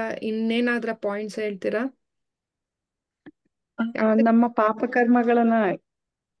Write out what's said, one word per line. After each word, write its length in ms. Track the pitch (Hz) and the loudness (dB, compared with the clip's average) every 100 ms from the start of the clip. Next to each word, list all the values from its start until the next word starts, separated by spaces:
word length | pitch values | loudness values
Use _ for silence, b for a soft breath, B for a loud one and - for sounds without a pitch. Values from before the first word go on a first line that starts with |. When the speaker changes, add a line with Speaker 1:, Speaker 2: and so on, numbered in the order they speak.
| 220 - | -6 -8
Speaker 1:
ಇನ್ನೇನಾದ್ರ 680 | 220 220 226 226 240 240 226 | -6 -4 -2 0 0 -2 -4
ಪಾಯಿಂಟ್ಸ್ 460 | 226 208 202 214 220 | -6 -6 -6 -8 -6
ಹೇಳ್ತೀರಾ? 600 | 214 196 214 208 262 - _ _ _ _ _ _ _ _ _ _ _ _ - _ _ _ _ - | -8 -4 -4 -4 -4 -8 _ _ _ _ _ _ _ _ _ _ _ _ -20 _ _ _ _ -6
Speaker 2:
ಆ, 340 | 226 233 220 | -6 0 2
ನಮ್ಮ 340 | 220 226 226 233 | 4 4 4 4
ಪಾಪಕರ್ಮಗಳನ್ನ 1040 | 240 214 220 240 247 233 247 233 240 233 226 202 - - _ _ _ _ _ | 2 0 0 -2 0 4 4 4 2 4 2 0 -2 -10 _ _ _ _ _